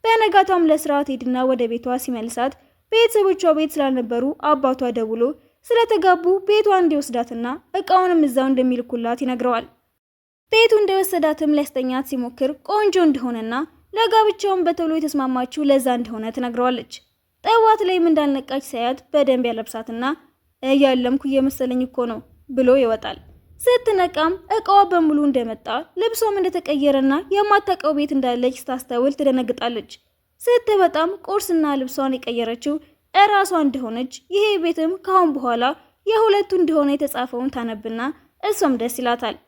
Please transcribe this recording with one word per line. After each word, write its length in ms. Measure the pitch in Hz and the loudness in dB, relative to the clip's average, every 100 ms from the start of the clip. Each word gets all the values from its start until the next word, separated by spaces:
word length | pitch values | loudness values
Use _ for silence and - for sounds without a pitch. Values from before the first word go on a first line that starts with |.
በነጋታውም 600 | 453 453 427 403 392 359 330 | 2 2 4 4 4 2 4
ለስራ 260 | 311 311 285 | 2 2 -2
ትሄድና 360 | 285 254 254 254 | -2 -4 -4 -2
ወደ 180 | 262 247 233 | 0 0 -2
ቤቷ 280 | 233 247 254 | -4 -4 -6
ሲመልሳት 540 | 262 240 226 233 254 - _ _ _ | -6 -8 -8 -4 -4 -6 _ _ _
ቤተሰቦቿ 500 | 453 453 427 392 381 359 | 2 4 4 2 2 2
ቤት 160 | 311 311 | 2 0
ስላልነበሩ 520 | 302 277 254 233 240 262 311 | 0 0 0 -2 -2 -2 -2
አባቷ 460 | 294 285 269 262 254 | 0 2 0 -2 -4
ደውሎ 300 | 233 220 226 240 - _ _ - | -4 -4 -2 -2 -2 _ _ -2
ስለተጋቡ 580 | 466 453 427 370 359 349 381 | 0 2 2 4 2 2 0
ቤቷ 260 | 381 415 415 | 2 2 4
እንዲወስዳትና 720 | 381 339 294 285 240 233 233 240 277 _ | 4 2 0 -2 -6 -6 -6 -8 -8 _
እቃውንም 500 | 392 392 370 370 339 | -8 2 2 4 2
እዛው 220 | 294 247 262 | 2 0 0
እንደሚልኩላት 720 | 254 254 247 240 240 233 240 | 2 0 -2 -4 -6 -4 -4
ይነግረዋል። 460 | 254 247 247 233 - _ _ _ _ _ _ _ _ | -4 -2 -2 -2 -6 _ _ _ _ _ _ _ _
ቤቱ 200 | 440 466 | 2 4
እንደወሰዳትም 800 | 440 403 381 381 349 311 311 311 | 4 2 0 0 0 -2 0 0
ሊያስተኛት 540 | 294 285 262 254 254 262 | 0 -2 -6 -4 -4 -6
ሲሞክር 420 | 262 240 247 269 294 | -6 -8 -4 -6 -4
ቆንጆ 320 | - 415 415 370 | -4 0 2 2
እንደሆነና 540 | 330 262 247 233 220 240 311 _ _ | 2 2 -4 -6 -6 -6 -8 _ _
ለጋብቻውም 680 | 403 453 440 427 415 403 381 | -2 2 4 2 0 -2 0
በቶሎ 280 | 339 339 330 | 0 0 -2
የተስማማችው 680 | 320 302 285 262 254 247 - | -2 -2 -2 -2 -2 -4 -2
ለዛ 220 | 285 277 254 | 2 2 2
እንደሆነ 340 | 240 226 226 220 | -2 -4 -8 -8
ትነግረዋለች። 640 | 240 247 233 247 247 226 - _ _ _ _ | -6 -6 -2 -2 -2 -8 -20 _ _ _ _
ጠዋት 360 | - 453 440 440 | 2 4 4 4
ላይም 240 | 370 370 339 | 2 2 2
እንዳልነቃች 580 | 311 285 277 269 269 | 2 2 -2 -4 -8
ሳያት 340 | - 240 240 269 _ | -6 -4 -4 -4 _
በደንብ 360 | 294 277 254 240 | 0 2 2 0
ያለብሳትና 580 | 226 226 226 233 226 254 320 _ _ _ _ | -4 -8 -10 -10 -6 -6 -6 _ _ _ _
«እያለምኩ 600 | 262 277 277 254 247 269 | 0 4 4 4 0 -2
እየመሰለኝ 560 | 277 269 269 - 254 254 | 0 0 0 -2 -4 -2
እኮ 220 | 254 254 240 | -4 -4 -6
ነው» 120 | 220 - _ - | -6 -14 _ -8
ብሎ 200 | 262 254 269 | 0 2 4
ይወጣል። 420 | 240 220 - - - - _ - | 2 -2 -6 -12 -18 -20 _ -4
ስትነቃም 720 | - 494 494 392 349 302 320 381 - | 0 2 2 0 0 0 -2 -2 -4
እቃዋ 280 | 440 440 403 | -4 4 4
በሙሉ 340 | 392 349 320 294 | 6 4 4 2
እንደመጣ 440 | 285 262 233 220 - 247 330 - | 2 0 -4 -8 -6 -6 -6 -4
ልብሷም 400 | 453 453 440 403 | -4 0 -2 0
እንደተቀየረና 800 | 370 370 311 294 285 277 269 285 277 | -2 -4 -4 0 2 2 2 0 0
የማታውቀው 640 | 392 415 415 415 370 302 | -2 2 2 0 -2 0
ቤት 180 | 294 294 | -2 0
እንዳለች 440 | 277 254 240 247 254 | 0 -2 0 -2 -4
ስታስተውል 560 | - 254 - 240 269 | -10 -10 -6 -2 -2
ትደነግጣለች። 760 | 277 277 254 233 240 208 233 - - _ _ _ _ | 0 0 0 -2 -4 -6 -8 -12 -20 _ _ _ _
ስትወጣም 680 | - 480 466 415 349 311 330 403 | 0 2 2 2 2 2 -2 -4
ቁርስና 520 | - 392 - 330 302 277 | -4 -4 0 0 0 -2
ልብሷን 380 | 254 - 269 | -4 -4 -4
የቀየረችው 600 | 262 240 233 226 233 285 302 - _ _ | -4 -6 -4 -4 -4 -6 -6 -8 _ _
እራሷ 360 | 370 415 403 381 349 | 2 4 4 2 0
እንደሆነች፣ 540 | 294 254 240 226 254 - _ | 0 -2 -6 -6 -8 -10 _
ይሄ 160 | 381 427 392 | 0 0 0
ቤትም 340 | 339 330 320 381 | -2 -2 -2 -4
ካሁን 320 | 392 381 339 | 0 2 2
በኋላ 320 | 277 247 233 247 311 _ _ 403 | 0 -2 0 -2 -4 _ _ -2
የሁለቱ 440 | 440 440 403 403 | 2 4 2 0
እንደሆነ 340 | 370 320 311 285 | 0 2 2 0
የተጻፈውን 600 | 277 285 - 254 240 254 | 0 -2 -4 -6 -6 -6
ታነብና 480 | 262 233 214 220 226 262 - _ _ | -6 -8 -8 -8 -8 -8 -10 _ _
እሷም 320 | 415 427 320 240 | -4 0 0 0
ደስ 200 | 233 247 | -4 -4
ይላታል። 400 | 247 240 220 - | -4 -2 -4 -8